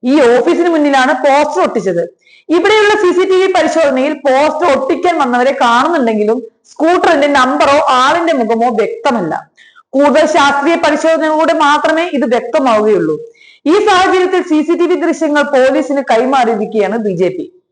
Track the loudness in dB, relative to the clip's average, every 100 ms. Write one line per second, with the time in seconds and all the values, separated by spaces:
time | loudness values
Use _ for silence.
0 | 0 2 4 2 2 0 0 0 0 2
1 | 0 0 2 2 0 -2 -2 -2 -4 -4
2 | -6 _ _ _ -2 0 2 2 2 2
3 | 0 0 0 2 2 0 0 0 0 0
4 | -2 -2 0 2 0 0 0 0 -2 -2
5 | -2 0 -2 0 0 0 0 2 0 0
6 | 0 0 -2 -2 -6 _ _ -4 0 2
7 | 2 2 2 2 0 0 2 2 2 0
8 | 2 0 0 -2 -2 0 0 0 -4 -2
9 | -2 -2 -4 -6 -10 _ -20 _ _ 0
10 | 2 2 0 2 0 0 0 0 0 0
11 | 0 0 0 0 0 2 2 0 0 -2
12 | -2 -2 -2 -2 -2 -2 0 2 2 0
13 | 0 -4 -8 _ -20 _ 0 2 4 2
14 | 2 2 0 -2 0 -2 0 0 0 0
15 | -2 -2 -2 0 0 2 2 0 -2 -4
16 | 0 0 0 0 0 -2 -4 -2 -2 -2
17 | -4 -2 -2 -4 -12 _ _